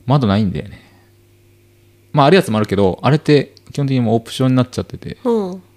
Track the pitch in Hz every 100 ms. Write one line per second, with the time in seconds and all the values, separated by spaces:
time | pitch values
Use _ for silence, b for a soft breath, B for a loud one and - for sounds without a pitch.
0 | - 143 113 101 101 78 - - b b
1 | b b _ _ _ _ _ _ _ _
2 | _ 151 139 185 139 107 107 98 95 -
3 | - 147 - 147 - - - - 139 131
4 | 117 113 117 - 131 127 123 - - -
5 | - - 247 226 190 185 -